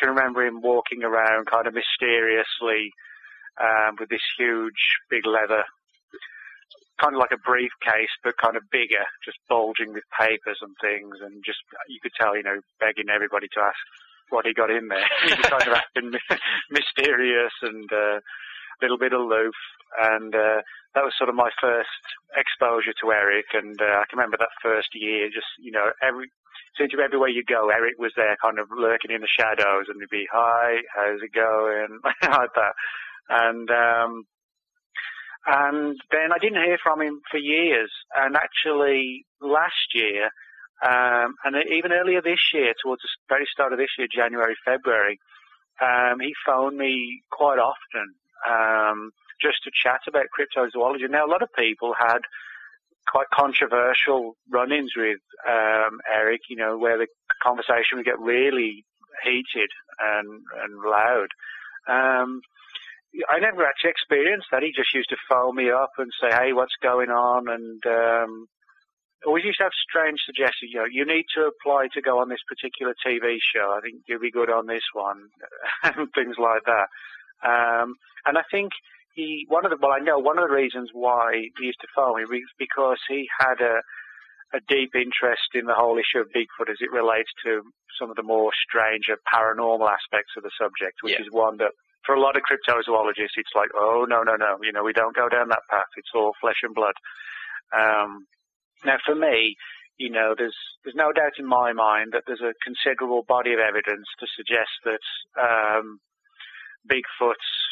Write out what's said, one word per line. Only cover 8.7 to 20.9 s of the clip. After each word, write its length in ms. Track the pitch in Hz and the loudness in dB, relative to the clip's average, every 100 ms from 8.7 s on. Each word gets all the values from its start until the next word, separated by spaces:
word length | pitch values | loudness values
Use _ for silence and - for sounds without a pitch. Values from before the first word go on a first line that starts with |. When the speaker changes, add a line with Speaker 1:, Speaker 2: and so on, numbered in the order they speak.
Speaker 1:
bigger, 320 | 131 113 107 98 - | -2 0 0 -2 -8
just 120 | - - - | -14 -10 -2
bulging 440 | 120 110 110 107 | 0 2 -2 -6
with 120 | 107 - - | -10 -8 0
papers 380 | 110 110 107 101 | 0 0 -4 -10
and 100 | 104 98 | -12 -6
things, 360 | 107 104 101 98 | -4 -4 -8 -16
and 220 | 101 101 | -18 -14
just, 140 | 101 104 - - - | -10 -10 -12 -18 -16
you 100 | 120 | -12
could 120 | 113 - | -8 -2
tell, 180 | 110 104 | 0 0
you 60 | |
know, 180 | 98 101 - - | -2 -6 -8 -4
begging 320 | 110 107 104 | -2 -2 0
everybody 360 | 104 104 104 101 | 0 0 -2 -4
to 80 | 107 | 0
ask 160 | 101 - - - _ _ - | 0 -2 -12 -20 _ _ -6
what 160 | 120 113 | -2 0
he 80 | |
got 160 | 117 110 | 0 0
in 180 | 113 110 | 0 -2
there. 160 | 98 - | -2 0
<laughs> 100 | - | 2
He 100 | 165 | 2
was 100 | 175 | 2
kind 240 | - 135 123 | 4 4 4
of 60 | |
acting 380 | 117 - 131 120 120 - 175 | 2 0 -4 -4 -6 -2 -2
<laughs> 260 | - - - | -2 -4 -2
mysterious 840 | 143 135 - 139 127 127 120 117 - | -2 -2 0 2 2 2 2 0 -2
and, 300 | 120 110 104 | -8 -8 -4
uh, 240 | 107 104 104 | 0 0 -2
a 640 | - - - - - - | -6 -16 -16 -18 -16 -4
little 160 | 127 123 | -2 0
bit 160 | 127 | 0
aloof, 460 | 123 120 110 113 - - - - 113 | 0 0 2 0 -4 -16 -20 -10 0
and, 340 | 110 110 110 | 2 2 0
uh, 280 | 107 107 110 - - - | 2 2 2 -2 -14 -4